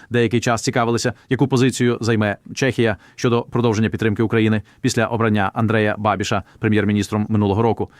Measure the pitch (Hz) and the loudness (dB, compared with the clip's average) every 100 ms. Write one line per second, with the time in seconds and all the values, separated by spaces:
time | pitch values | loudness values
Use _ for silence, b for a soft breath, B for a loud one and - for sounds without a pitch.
0 | B 120 113 120 127 113 - 123 117 117 | B 0 0 0 0 -2 -2 0 0 0
1 | 127 b b 127 135 131 131 - 123 117 | -2 b b 0 2 2 2 2 0 0
2 | 113 110 104 98 - - 135 123 113 101 | 0 0 0 -4 -10 -4 -2 0 0 -2
3 | b - 127 117 - 120 120 104 110 107 | b -4 0 0 0 0 0 2 0 0
4 | 113 101 110 117 110 107 b b 127 - | -2 0 0 2 2 0 b b -2 0
5 | 110 113 113 107 98 - 110 110 107 104 | 0 0 0 0 -2 -2 0 2 0 0
6 | 104 98 104 101 b - 110 107 101 104 | -2 -2 -2 -4 b -6 0 0 2 0
7 | 98 107 107 107 104 95 113 104 98 | 0 -2 0 0 2 2 0 -2 -6